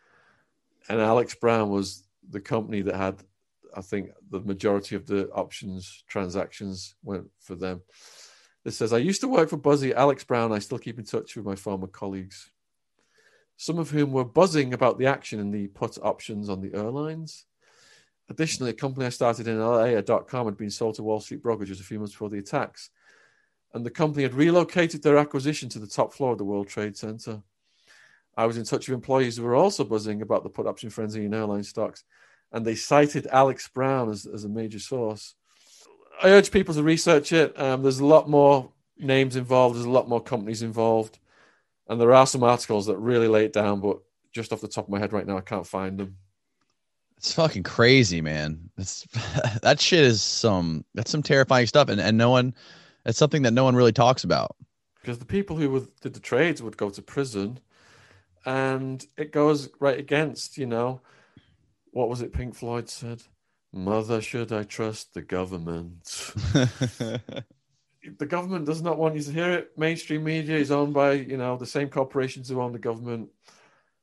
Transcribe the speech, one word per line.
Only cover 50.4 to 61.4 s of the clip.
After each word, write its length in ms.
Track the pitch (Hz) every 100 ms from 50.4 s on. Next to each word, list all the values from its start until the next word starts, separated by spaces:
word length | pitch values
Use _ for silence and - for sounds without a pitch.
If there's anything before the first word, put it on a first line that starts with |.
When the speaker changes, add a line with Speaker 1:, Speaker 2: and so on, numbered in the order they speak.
| 113 92 82 78 -
Speaker 2:
that's 160 | - 117
some 120 | 156
terrifying 440 | - 139 131 131 117
stuff. 220 | 151 131
And, 120 | 104
and 160 | 92 110
no 140 | 120
one, 240 | 127 127 - - - - _
it's 140 | 120 113
something 240 | 151 156
that 100 | 127
no 120 | 120
one 100 | 131
really 180 | 123 120
talks 300 | 110 123 127
about. 340 | 90 71 50 - - _ _ _
Speaker 1:
Because 180 | 123 120
the 60 |
people 320 | 127 196 196 160
who 140 | 143
would, 180 | 135 - _
did 140 | 139
the 60 | 123
trades 420 | - 123 165 120
would 140 | 113 -
go 140 | 101
to 120 | 98
prison, 560 | - - 135 104 101 127 _ _ _ _ _ _ _ _ 131
and 580 | 131 131 131 131 131 - -
it 160 | 151
goes 360 | 151 147 151 135 _
right 180 | 139 127
against, 580 | 101 147 151 113 - -
you 100 | 127
know, 340 | 113 123 131 _ _ _ -